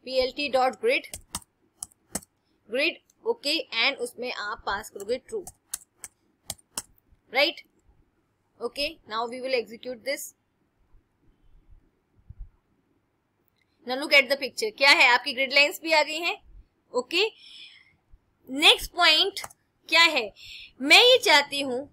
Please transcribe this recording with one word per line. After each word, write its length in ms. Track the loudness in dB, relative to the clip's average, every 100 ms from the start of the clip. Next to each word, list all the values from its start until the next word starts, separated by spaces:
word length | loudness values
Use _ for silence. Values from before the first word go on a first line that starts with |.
| -4
पीएलटी 440 | -2 -2 -4 -2
डॉट 260 | 0 0 0
ग्रिड, 260 | -2 -2 -4 -18 _ -14 _ _ _ _ -16 _ _ -14 -14 _ _ _ _
ग्रिड, 280 | -4 -2 -4 _ _ -6
ओके, 320 | -6 -4 -4 -4 -2
and 200 | -2 -2
उसमें 320 | -10 -8 -10
आप 300 | -10 -10 -10 -8
पास 240 | -8 -8
करोगे 280 | -16 -8 -8
ट्रू, 240 | _ -12 -12 _ _ -16 _ _ -20 _ _ _ _ -16 _ -16 -16 _ _ _ _
राइट, 280 | 0 0 -2 _ _ _ _ _ _ _ _ _ _
ओके। 300 | -10 -6 -8 -8 -10
Now 160 | -8 -6
we 140 | -8
will 140 | -4 -4
execute 500 | -4 -12 -14 -12 -8
this। 200 | -8 -10 _ _ _ _ _ _ -20 _ _ _ _ _ _ _ -20 _ _ _ _ _ -18 -18 _ _ _ _ _ _ _ _ _ _ _ _ _ -8
Now 80 | -6
look 160 | 4
at 180 | 4 4
the 80 | -2
picture, 320 | -4 -6 -6 2
क्या 120 | 4
है, 160 | 6 6
आपकी 240 | 4 0
grid 200 | -4 0
लाइंस 260 | 2 2 0
भी 100 | 0
आ 80 | 2
गई 160 | 2 -2
हैं, 160 | -6 -8 _ -20 -20 _ _
Okay। 320 | -8 -4 -2 -2 -4 -20 -20 -20 -20 _ _ _ -20 _ _ -12
Next 420 | 2 4 4 0
point 460 | 2 4 4 0 -4 -14 -18 _ _ -2
क्या 120 | 2
है, 280 | 4 2 -6 -12 -20 -18 -20 _
मैं 200 | 4 6
ये 160 | 8 6
चाहती 420 | 6 4 2 -4
हूँ 260 | -6 -6 -8